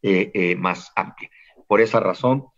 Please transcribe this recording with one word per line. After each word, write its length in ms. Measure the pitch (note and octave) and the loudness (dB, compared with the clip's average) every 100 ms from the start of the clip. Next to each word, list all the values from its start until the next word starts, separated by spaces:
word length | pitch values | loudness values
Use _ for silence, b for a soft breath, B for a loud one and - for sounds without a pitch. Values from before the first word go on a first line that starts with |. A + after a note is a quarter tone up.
eh, 280 | G2+ F#2 G2 | 2 0 0
eh, 200 | G#2 F2 | -2 -2
más 380 | F2 F2+ E2+ - | -2 -4 -6 -6
amplia. 360 | - - - - b b b _ | -8 -8 -14 -20 b b b _
Por 140 | G#2 | 2
esa 180 | A2+ A#2 | 4 2
razón 460 | G2 F2 B2+ C#3 C3+ | 0 -2 0 -2 -4